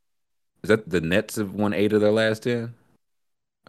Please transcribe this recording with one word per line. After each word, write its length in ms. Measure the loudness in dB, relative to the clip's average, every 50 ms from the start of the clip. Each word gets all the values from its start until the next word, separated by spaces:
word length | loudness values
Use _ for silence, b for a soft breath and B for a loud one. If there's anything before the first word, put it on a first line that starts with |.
| _ _ _ _ _ _ _ _ _ _ _ _ 0
is 60 | 0
that 200 | 0 0 0 -2
the 120 | -2 -2
Nets 340 | 0 2 0 0 0 -2 -4
have 160 | -6 -6 -4 -2
won 200 | -2 -2 0 0
eight 200 | 0 0 2 2
of 80 | 4
their 100 | 4 4
last 320 | 2 2 2 0 -2 -2 -2
ten? 300 | -4 -4 -4 -6 -8 -12 -18 _ _ _ _ _ _ _ _ _ _ _ _ _ _ _ _ _